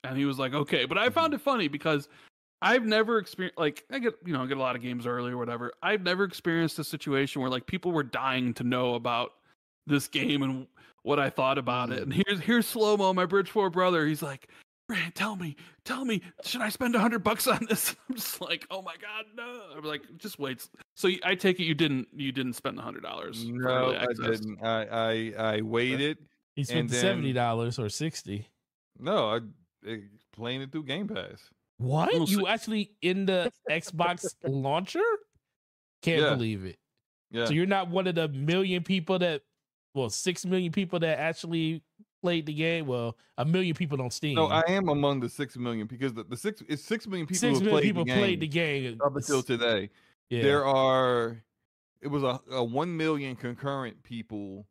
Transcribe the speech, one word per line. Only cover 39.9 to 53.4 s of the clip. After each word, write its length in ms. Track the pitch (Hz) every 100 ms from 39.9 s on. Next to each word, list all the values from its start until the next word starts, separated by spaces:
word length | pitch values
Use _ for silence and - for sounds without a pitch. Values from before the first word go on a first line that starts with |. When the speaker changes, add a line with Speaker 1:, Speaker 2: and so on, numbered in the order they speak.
Speaker 4:
well, 140 | 139 120
six 380 | - 180 170 180
million 260 | 185 175
people 260 | 180 185 175
that 180 | 160 147
actually 640 | 156 160 170 170 160 160 _ _ - _
played 240 | 180 170 151
the 80 |
game. 320 | 151 160 165 143
Well, 320 | 123 117 - _ -
a 80 |
million 300 | 139 180 185
people 260 | 151 165 143
on 100 | 123
Steam. 260 | - 151 165
Speaker 3:
No, 100 | 151
I 160 | 156 165
am 200 | 196 180
among 320 | 147 143 139
the 80 | 120
six 260 | - 139 127
million 280 | 120 113 107
because 280 | 120 135
the, 100 | 113
the 120 | 104 120
six, 240 | 208 214 -
it's 160 | 147
six 240 | - 220 220
million 200 | 185 151
people 140 | 185
Speaker 4:
Six 200 | 240 -
million 40 |
Speaker 3:
who 60 | 202
played 120 | 175
Speaker 4:
people 220 | 170 175
Speaker 3:
the 60 | -
game 80 | 196
Speaker 4:
played 220 | 196 170
the 60 | 156
game. 500 | 160 160 139 127 117
Speaker 3:
up 100 | 143
until 260 | 139 131 139
Speaker 4:
It's 60 | 123
Speaker 3:
today. 440 | 120 117 107 101 _ _ _ _
Speaker 4:
Yeah. 120 | 120
Speaker 3:
There 220 | 135 143
are, 800 | 135 135 131 131 127 123 117 117 _ _ _ _ _ _
it 80 | 143
was 140 | 143
a, 180 | 131 127 -
a 120 | 131
one 320 | 117 127 175 165
million 400 | 156 151 139
concurrent 680 | 123